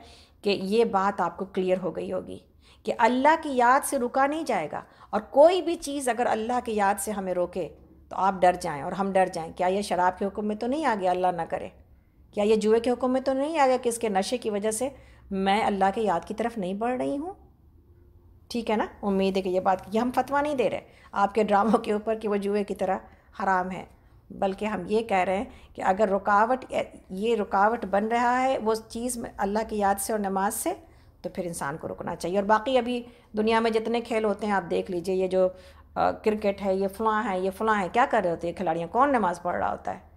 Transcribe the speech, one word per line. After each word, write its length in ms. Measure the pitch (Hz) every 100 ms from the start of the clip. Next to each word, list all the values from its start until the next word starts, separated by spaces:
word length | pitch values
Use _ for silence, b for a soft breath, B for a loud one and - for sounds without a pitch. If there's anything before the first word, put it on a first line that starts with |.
| B B B _
कि 80 | 202
ये 340 | 190 190 226 214
बात 320 | 190 196 202
आपको 240 | 170 - 196
क्लियर 300 | 196 185 185
हो 120 | 180
गई 180 | 175 180
होगी 300 | 180 - - - _ b b -
कि 60 |
अल्लाह 420 | - 233 254 294 320
की 180 | 311 254
याद 280 | 240 269
से 140 | - 277
रुका 260 | 240 269 277
नहीं 180 | 311 311
जाएगा, 380 | 196 151 - - B B
और 80 | 214 -
कोई 280 | 269 320 370
भी 140 | 320 339
चीज़ 320 | 277 285 247
अगर 180 | 226 226
अल्लाह 320 | 220 226 247
की 140 | 240 208
याद 220 | 196 202
से 120 | -
हमें 200 | 202 190 180
रोके 300 | 175 190 151 - - - -
तो 40 | -
आप 220 | 190 185
डर 160 | 180 180
जाएं 240 | 170 143
और 100 | 165
हम 180 | 175 196
डर 160 | 190 185
जाएं, 220 | 180 165
क्या 140 | - 180
ये 140 | 196
शराब 320 | 202 180 180 185
के 100 | 196
हुक्म 200 | 214 208
में 120 | 214
तो 100 | 240
नहीं 180 | 294 285
आ 100 | 208
गया, 160 | 180
अल्लाह 200 | 180 180
ना 120 | 175 -
करे, 240 | 185 - - - - _ _ -
क्या 100 | 208 208
ये 120 | 214
जुए 220 | 208 226
के 100 | 233
हुक्म 200 | 247 254
में 140 | 262
तो 100 | 254 269
नहीं 220 | 294 330
आ 100 | 262
गया 100 | 254
कि 120 | 247
इसके 200 | 226 226
नशे 260 | 190 196 247
की 100 | 220
वजह 200 | 208 214
से 220 | 214 262 B B B B
मैं 300 | 190 196 208
अल्लाह 280 | 220 196 190
की 120 | 196
याद 220 | 208 170 -
की 80 | 214
तरफ 220 | 226 226
नहीं 200 | 180 202
बढ़ 180 | 233 254
रही 180 | 269 277
हूँ? 180 | 330 - - _ - - - - - - - - -
ठीक 180 | 240 220
है 60 | 214
ना? 120 | 330 -
उम्मीद 320 | 202 190 190 190
है 60 |
कि 80 | 190
ये 100 | 185
बात, 240 | 190 185 -
ये 100 | 214
हम 120 | 247
फतवा 280 | 254 254 285
नहीं 140 | 294 269
दे 120 | 190
रहे 140 | - B B B -
आपके 280 | 202 220 202
ड्रामों 340 | 196 214 226
के 140 | 226
ऊपर 220 | 208 220 220
कि 100 | 220
वो 100 | 202
जुए 240 | 202 208
की 100 | 196 -
तरह 260 | 190 190 b b b -
हराम 320 | 190 185 185
है, 180 | 175 - b b b -
बल्कि 320 | - 196 190 208
हम 180 | 202 175
ये 140 | 214
कह 200 | 226 190
रहे 140 | 185 190
हैं 360 | 254 - - -
कि 60 |
अगर 260 | 196 190 208
रुकावट, 560 | 196 208 202 233 254 - 247 - - -
ये 220 | 185 226 220
रुकावट 480 | 196 196 208 233 190
बन 180 | 196 220
रहा 300 | 233 240 254
है 200 | 262 269
वो 160 | 214 220
चीज़ 440 | - 226 247 233
में 100 | -
अल्लाह 320 | - 196 208 220
की 120 | 214
याद 200 | 196 202
से 140 | -
और 60 | 220
नमाज 320 | 196 190 202
से, 180 | - 330 - b b b -
तो 60 | 175
फिर 160 | 190 175
इंसान 300 | 170 143 160
को 100 | -
रुकना 280 | 185 - 170
चाहिए। 220 | 170 202
और 80 | 196
बाकी 300 | 214 240 254
अभी 280 | 240 247 240 B B 214
दुनिया 260 | 214 226
में 100 | 226
जितने 280 | 220 220 233
खेल 220 | 226 220 214
होते 220 | 202 214
हैं 60 |
आप 100 | 196 170
देख 240 | 190 185
लीजिए, 260 | 175 180 185
ये 120 | 185
जो, 200 | 185 185
अ, 640 | - - - - 185 180 180
क्रिकेट 380 | 214 214 202 196
है, 160 | 196 190
ये 100 | 196
फलां 340 | 190 220 214
है, 180 | 220 185
ये 60 | 190
फलां 260 | 185 220 208
है, 100 | 175
क्या 160 | 233 262
कर 160 | 226
रहे 80 | 180
होते 160 | 165 170
हैं 80 | 170
खिलाड़ियाँ, 320 | 175 160 170
कौन 200 | 233 285
नमाज 280 | 254 185 175
पढ़ 160 | 180 196
रहा 140 | 196
होता 220 | - -
है? 100 | 185 -